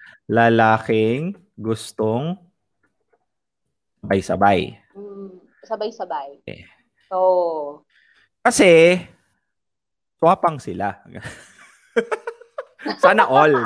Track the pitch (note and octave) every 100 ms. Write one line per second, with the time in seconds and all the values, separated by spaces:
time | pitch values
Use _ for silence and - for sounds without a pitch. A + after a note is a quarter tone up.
0 | - _ - A2+ A#2 A#2 A2 A2 - A2
1 | A2 B2+ E3+ G3+ _ - A2 A2+ - -
2 | A2 A#2 D#3 F#3 _ _ _ _ _ _
3 | _ _ _ _ _ _ _ _ _ _
4 | - G2 - F#2 G2+ F#2+ D#2 - _ G3
5 | G3+ G3 G3 F#3 _ _ - G#3+ G#3+ G#3+
6 | F#3 D3+ C#3 C#3+ - - - _ _ _
7 | - F#3 F#3 F3+ E3+ D#3 C#3+ D3 _ _
8 | _ _ _ _ - - G3 E3 E3 F3+
9 | - _ _ _ _ _ _ _ _ _
10 | _ - D#3+ F#3+ F3 D3 - F2+ G2+ -
11 | E2+ E2+ - - - _ - _ _ -
12 | - A4 - - - - - _ - -
13 | - G#3+ - C3+ D#3 C3+